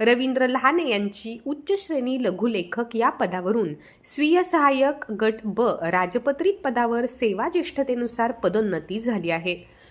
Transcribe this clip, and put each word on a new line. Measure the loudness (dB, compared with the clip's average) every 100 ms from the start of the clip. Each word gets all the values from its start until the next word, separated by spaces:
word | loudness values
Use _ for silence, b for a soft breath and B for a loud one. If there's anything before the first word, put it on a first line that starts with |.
रवींद्र | 2 2 2 2 2
लहाने | 2 2 2 2
यांची | 0 -2 -4 -10 -8 -8
उच्च | -6 -2 -2
श्रेणी | 0 -2 -2 0
लघुलेखक | -2 0 0 0 -4 -4 -4 2
या | 2
पदावरून | 2 -2 -2 0 0 0 -4 B B
स्वीय | -6 0 4 4
सहाय्यक | 4 4 4 4 2 0 -6
गट | 0 0 0
ब | -4 0 0 0
राजपत्रित | 0 0 2 0 0 0 0 0
पदावर | 0 0 0 0 -2
सेवा | 0 -2 0 -2
ज्येष्ठतेनुसार | -2 -2 -2 -2 -2 -2 -2 -2
पदोन्नती | 0 0 2 0 -2 -4 -6
झाली | -2 -2 -2
आहे. | -2 -2 -6 b b b